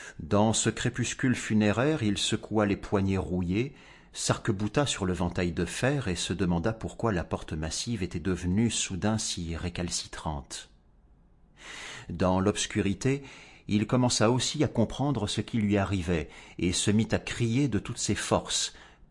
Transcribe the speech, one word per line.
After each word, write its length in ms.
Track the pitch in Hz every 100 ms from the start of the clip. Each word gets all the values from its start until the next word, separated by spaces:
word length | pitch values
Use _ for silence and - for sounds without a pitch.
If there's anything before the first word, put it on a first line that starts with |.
| - -
Dans 340 | 78 101 110
ce 160 | 104 117
crépuscule 680 | 110 120 - 113 - 131 113
funéraire, 680 | - 107 107 101 143 156
il 140 | 107 101
secoua 480 | - 110 - 107 101
les 120 | 92
poignets 400 | - 101 98 95
rouillés, 580 | 80 90 87 98 135 - - - -
s'arc-bouta 720 | - - - - 98 107 - 139
sur 200 | - 92
le 80 |
ventail 380 | 90 87 92 90
de 140 | 87 85
fer 420 | - 123 143 95
et 80 | 87
se 180 | -
demanda 400 | 90 90 85 110
pourquoi 380 | 117 87 - 113
la 120 | 87
porte 300 | - 92 -
massive 500 | 80 78 - 117 110
était 160 | 90 90
devenue 520 | 95 85 90 95 117
soudain 460 | - - 90 104 110
si 380 | - - 82 82
récalcitrante. 1120 | 90 90 87 - - - 82 73 - - - - _ _ _ _ _ _ _ - - - - - -
Dans 300 | 87 92 92
l'obscurité, 840 | 98 104 - 107 98 98 131 139 - - - - -
il 180 | 104 107
commença 460 | 127 123 - 110
aussi 320 | 127 - 151
à 40 | 135
comprendre 600 | 120 104 - 139 120 101
ce 140 | -
qui 160 | 104 117
lui 200 | 104 101
arrivait 520 | 95 98 85 85 73 - - -
et 160 | 90
se 160 | - -
mit 180 | 107 110
à 80 | 98
crier 480 | - - 117 120 143
de 100 | 101
toutes 220 | - 113
ses 160 | - 101
forces, 580 | - 92 - - - - - - -